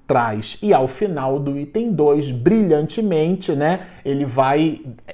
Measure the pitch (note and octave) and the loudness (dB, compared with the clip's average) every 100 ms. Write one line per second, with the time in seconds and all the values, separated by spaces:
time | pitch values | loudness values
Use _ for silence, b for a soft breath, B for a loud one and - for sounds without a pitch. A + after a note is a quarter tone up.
0 | - B2+ A#2 G#2+ G#2+ - G#3 E3 C3 - | -2 0 0 -2 -8 -6 2 2 2 -2
1 | G#3 D#3 C3 C#3 C#3+ C#3+ C#3+ A3 A#3 D#3+ | -4 -2 -2 -2 -4 -6 -4 -4 -2 2
2 | D3 D3 C#3 B2 B2+ A3 G3 D3+ D3+ - | 4 4 0 0 2 4 4 2 0 -2
3 | G#3+ D#3+ D#3+ F#3 F3+ D3 D3 F#3 B B | -2 0 0 -2 -2 0 0 -2 B B
4 | C3+ C#3 C#3+ B2 C3 D3 D#3+ - C3 A2+ | -4 -2 -2 0 2 2 0 -2 -12 -18
5 | - | -12